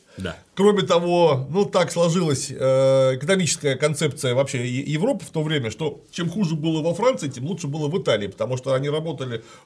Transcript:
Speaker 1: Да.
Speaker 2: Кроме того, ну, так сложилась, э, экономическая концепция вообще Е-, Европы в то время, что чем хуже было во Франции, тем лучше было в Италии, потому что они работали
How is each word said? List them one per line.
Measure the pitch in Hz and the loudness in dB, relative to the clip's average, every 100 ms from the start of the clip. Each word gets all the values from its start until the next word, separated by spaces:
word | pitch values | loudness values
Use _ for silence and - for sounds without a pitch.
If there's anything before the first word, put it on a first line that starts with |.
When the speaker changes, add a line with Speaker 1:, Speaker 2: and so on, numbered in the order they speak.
| _ - | _ -10
Speaker 1:
Да. | 92 - _ | -10 -10 _
Speaker 2:
Кроме | - 202 196 | 2 4 4
того, | 160 175 175 175 165 131 135 | 4 2 4 4 4 4 0
ну, | 185 | 0
так | 202 190 170 | 2 2 2
сложилась, | 175 170 180 160 131 - | 2 2 2 2 0 -4
э, | - 131 131 135 135 131 | -2 2 4 4 4 2
экономическая | 127 143 190 165 - 143 127 | 0 0 0 0 0 -2 0
концепция | 151 151 156 - 127 | -2 0 -2 -2 -2
вообще | 123 135 123 123 | 0 0 -2 -4
Е-, | 127 - | -4 -4
Европы | 151 233 214 | -2 -2 -2
в | - | -6
то | 160 | -4
время, | 151 151 113 | -2 -2 -4
что | - 151 - - | -6 -8 -8 -14
чем | - 170 | -6 -4
хуже | 214 165 156 | -2 -2 -2
было | 160 160 | -2 0
во | 160 | -2
Франции, | 170 247 254 147 | 0 0 0 -4
тем | 120 143 | -6 -8
лучше | - 143 | -6 -6
было | 156 147 | -4 -2
в | 185 | -2
Италии, | 147 107 101 | 2 0 0
потому | - - 127 | -4 -4 -4
что | 135 | -2
они | 135 143 | -2 0
работали | 151 165 135 127 113 - - | -4 -4 -6 -6 -8 -12 -16